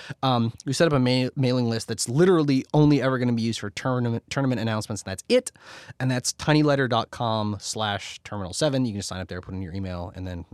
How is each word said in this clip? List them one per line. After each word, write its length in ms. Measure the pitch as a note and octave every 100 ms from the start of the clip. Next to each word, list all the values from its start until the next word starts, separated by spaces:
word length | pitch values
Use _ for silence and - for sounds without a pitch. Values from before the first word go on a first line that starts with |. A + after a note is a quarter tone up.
| - -
um, 300 | C3 B2 A2+ - -
we 80 |
set 120 | C3 E3
up 60 |
a 60 | C#3+
ma-, 320 | B2 B2+ B2+
mailing 360 | - B2+ B2+ A#2
list 180 | A2+ -
that's 220 | G#2 -
literally 520 | C3+ F3+ E3+ C#3+ C3 -
only 260 | D3+ D3 C#3+
ever 160 | C3 B2+
gonna 160 | B2
be 80 | A#2
used 200 | A2+ A2
for 100 | G2+
tournament, 520 | - C3+ B2+ A#2+ A#2 -
tournament 320 | - C#3 A#2+
announcements, 420 | A2+ A2 - G#2+
and 80 | -
that's 140 | F#2+ -
it. 200 | B3 - - - - - -
And 120 | C3
that's 240 | B2 -
tinyletter 560 | - - D3+ D3+ C#3 B2+
dot 200 | A#2 A2
com 460 | - A#2+ A2 G#2 G2
slash 600 | - A2+ G#2+ G2+ - -
terminal 300 | - G#2 F2+
seven. 320 | F2+ D#3 C3+
You 80 | B2
can 60 | G2+
just 100 | -
sign 140 | F#2
up 60 | F#2
there, 120 | F2+
put 140 | -
in 80 | F#2+
your 100 | F#2
email, 400 | F#2+ F#2+ F2+ F2+
and 120 | F2+ F#2
then 180 | F2+ E2+